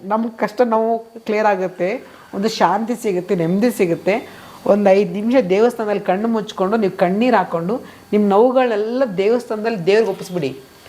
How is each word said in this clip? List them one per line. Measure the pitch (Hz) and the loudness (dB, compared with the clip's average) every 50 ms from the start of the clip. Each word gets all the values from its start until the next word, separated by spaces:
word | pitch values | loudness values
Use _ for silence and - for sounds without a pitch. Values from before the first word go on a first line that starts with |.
| - | -8
ನಮ್ಗೆ | 190 208 220 226 240 226 | -4 -2 -2 -2 -4 -4
ಕಷ್ಟ | - 233 202 - - 247 | -4 -6 -2 0 0 0
ನೋವು | 240 226 220 220 226 226 226 | 2 2 0 0 0 -2 -2
ಕ್ಲಿಯರ್ | 226 - - 226 - - 214 208 214 | -6 -10 -20 -12 -6 -4 -2 0 2
ಆಗುತ್ತೆ, | 214 202 185 185 180 180 - 175 180 220 269 - - - - - - - | 2 2 0 -2 -4 -4 -4 -4 -4 -4 -6 -8 -14 -20 -20 -18 -12 -6
ಒಂದು | 196 196 220 | -4 -4 -2
ಶಾಂತಿ | 220 - 208 165 180 208 226 214 247 | 0 2 2 2 2 0 -2 -4 -6
ಸಿಗುತ್ತೆ, | 233 - 220 190 180 175 - 208 | -4 -4 -4 -2 -2 -2 -2 -2
ನೆಮ್ಮದಿ | 175 165 160 180 202 214 247 | 0 0 0 0 2 0 0
ಸಿಗುತ್ತೆ. | 226 - 208 170 165 160 - 180 196 240 - - - - - - - - - | 0 0 0 0 0 -2 0 -2 -2 -2 -4 -8 -16 -20 -20 -20 -18 -4 0
ಒಂದು | - 196 208 208 196 | 2 2 4 4 4
ಐದು | 190 196 208 175 170 | 4 4 4 0 -2
ನಿಮಿಷ | 202 208 233 247 269 220 175 | -4 -2 0 2 2 2 2
ದೇವಸ್ಥಾನದಲ್ಲಿ | 185 202 226 240 233 - 220 208 208 202 | 2 2 2 2 0 -2 -4 -2 -4 -2
ಕಣ್ಣು | 202 - 180 190 214 233 | -2 -2 -2 0 0 -2
ಮುಚ್ಕೊಂಡು | 226 220 208 214 - - 190 185 214 | -2 -2 -4 -6 -4 -4 -2 0 0
ನೀವು | 233 214 190 185 - | 0 0 -2 -2 0
ಕಣ್ಣೀರು | 196 175 185 208 233 254 240 | 0 0 0 0 0 2 2
ಹಾಕ್ಕೊಂಡು | 208 180 180 - 165 165 175 226 277 - - - - - - - | 2 2 0 -2 -4 -4 -4 -4 -6 -8 -10 -20 -20 -8 -2 0
ನಿಮ್ಮ | 214 208 202 | 2 2 4
ನೋವುಗಳೆಲ್ಲ | 190 202 226 254 247 262 254 226 226 202 214 220 240 254 277 240 190 | 4 4 4 4 4 2 2 2 0 -2 -2 -2 -2 -2 -2 -2 -2
ದೇವಸ್ಥಾನದಲ್ಲಿ | 170 190 208 233 247 240 - 226 214 214 226 233 202 165 | 0 0 0 0 0 -2 -4 -8 -6 -4 -4 -4 -2 0
ದೇವ್ರಿಗೆ | 175 196 220 226 196 | 2 4 4 4 2
ಒಪ್ಪಿಸ್ಬಿಡಿ. | 190 - 175 - 175 180 151 131 131 - - - - - - | -2 -6 -8 -8 -6 -4 -4 -4 -6 -8 -16 -20 -20 -20 -20